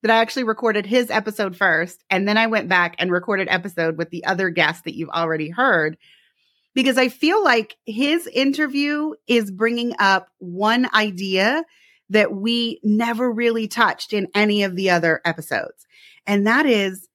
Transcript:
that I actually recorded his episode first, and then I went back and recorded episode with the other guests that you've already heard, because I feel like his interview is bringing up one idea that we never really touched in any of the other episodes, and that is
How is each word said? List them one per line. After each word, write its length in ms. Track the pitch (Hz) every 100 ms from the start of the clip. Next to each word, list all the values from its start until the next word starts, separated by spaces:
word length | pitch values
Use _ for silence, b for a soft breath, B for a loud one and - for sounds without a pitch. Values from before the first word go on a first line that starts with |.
that 80 | 220
I 100 | 226
actually 220 | 226 -
recorded 420 | 240 214 233 214 190
his 240 | 247 233
episode 480 | - 214 208 196 180
first, 460 | 190 160 175 - _
and 160 | 185 196
then 100 | 214
I 80 | 226
went 240 | 220 175
back 280 | 180 175 170
and 120 | 180
recorded 360 | 175 175 202 190
episode 480 | 185 190 175 165 160
with 140 | 165
the 140 | 175 -
other 260 | 185 190
guests 320 | 170 156 165
that 120 | - -
you've 140 | 160
already 400 | - 165 160 156
heard, 480 | 175 262 180 156 160 b b b b b b b -
because 240 | 262 254
I 100 | 254
feel 340 | - 302 403
like 340 | 381 233 220 -
his 440 | - 214 285 330 339
interview 840 | - 269 277 302 277 285 294 302 302 _
is 240 | 240 208
bringing 460 | 185 226 240 240 -
up 300 | 196 190 185 _
one 500 | 185 175 208 240 254
idea 680 | 214 214 180 190 185 202 294 330 b b b _
that 220 | 208 208
we 480 | 196 214 233 233 -
never 480 | 214 214 233 226 254
really 360 | 220 233 226 220
touched 460 | - 220 - -
in 140 | 214 196 202
any 260 | 214 208
of 140 | 196 180
the 160 | 190
other 280 | 175 165 160 170
episodes, 640 | 160 156 127 - - _ b b b -
and 180 | 202 202
that 220 | 240 302
is 400 | 220 196 190 -